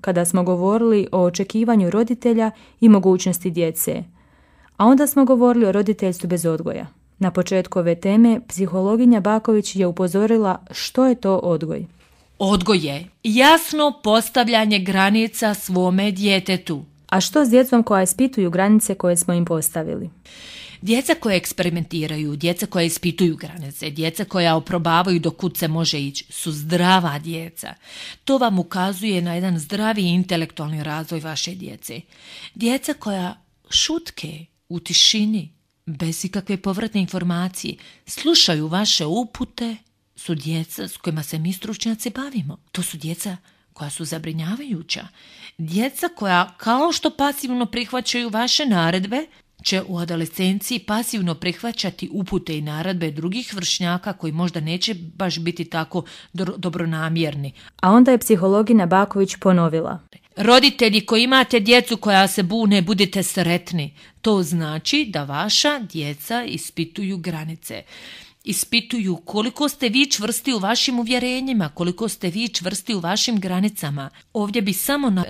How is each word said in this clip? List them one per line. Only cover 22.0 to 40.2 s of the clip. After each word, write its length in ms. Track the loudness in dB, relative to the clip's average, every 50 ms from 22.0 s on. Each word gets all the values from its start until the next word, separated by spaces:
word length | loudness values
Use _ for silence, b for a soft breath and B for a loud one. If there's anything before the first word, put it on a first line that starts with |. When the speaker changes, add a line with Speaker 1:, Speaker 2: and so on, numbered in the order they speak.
| -4 -4 -4 -4 -4 -4 -4
Speaker 2:
djeca 300 | -2 -2 -2 -2 -2 -4
koja 180 | -4 -2 0 0
ispituju 520 | 0 -2 -2 -2 -2 0 2 2 2 0
granice, 540 | -2 -8 -14 -14 -12 -12 -12 -12 -10 -10 -8
djeca 360 | -6 -4 -4 -4 -4 -4 -6
koja 300 | -4 -2 0 2 2 2
oprobavaju 640 | 2 0 -2 -4 -2 0 2 2 2 2 2 0 0
do 120 | 0 -2
kud 260 | -4 -4 -6 -6 -4 -4
se 100 | -4 -2
može 340 | -2 -2 -2 -2 -2 -4
ići, 240 | -6 -6 -8 -10 -14 -14
su 220 | -12 -10 -8 -8
zdrava 680 | -8 -8 -4 -2 0 2 4 6 4 4 4 2 -4 -6
djeca. 540 | -8 -8 -10 -10 -10 -12 -14 -16 -16 -16 -16 -18 B B B B B B B B B
To 140 | 0 2 2
vam 220 | 2 2 2 2
ukazuje 600 | 0 -2 -2 -2 -2 -2 -4 -4 -4 -2 -2 -2
na 140 | -2 -2 -2
jedan 240 | -2 -2 -2 -2 -2
zdravi 440 | -4 -6 -4 -2 -2 -2 0 0 0
intelektualni 800 | 2 2 2 0 0 -2 -2 -4 -4 -8 -10 -8 -8 -8 -8 -8
razvoj 360 | -8 -8 -8 -8 -8 -8 -8
vaše 360 | -8 -8 -8 -8 -8 -8 -10
djece. 460 | -12 -14 -16 -16 -16 -16 -14 -14 -16 -16 B B B B B B B B B B
Djeca 380 | -4 -2 0 0 -2 -2 -6 -8
koja 420 | -6 -6 -6 -6 -4 -6 -6 -8 -12 _ _ _ _ _ -2
šutke 760 | -2 0 0 0 -2 -4 -6 -10 -14 -14 -14 -14 -14 -16 -18 -20 _ _ _ -10
u 100 | -10 -10
tišini, 720 | -6 -2 2 2 4 4 4 2 0 0 0 -2 -4 -8 _ _ _ _ _ _ _
bez 400 | -12 -8 -6 -4 -4 -4 -4 -6
ikakve 320 | -6 -6 -6 -4 -4 -4 -4
povratne 440 | -2 -4 -4 -4 -4 -4 -2 -2
informacije, 720 | -2 -2 -2 -4 -2 -2 -2 -2 -2 -4 -6 -8 -10 -10 -10 -12 b b b b b
slušaju 600 | b -10 -4 0 2 4 4 4 2 2 0 -2 -2
vaše 380 | -2 -2 0 0 0 -2 -2
upute, 680 | -2 -2 -2 -4 -4 -8 -10 -10 -10 _ -8 -8 -8 -8 -10 _ _ _ _ _ _ _
su 200 | -12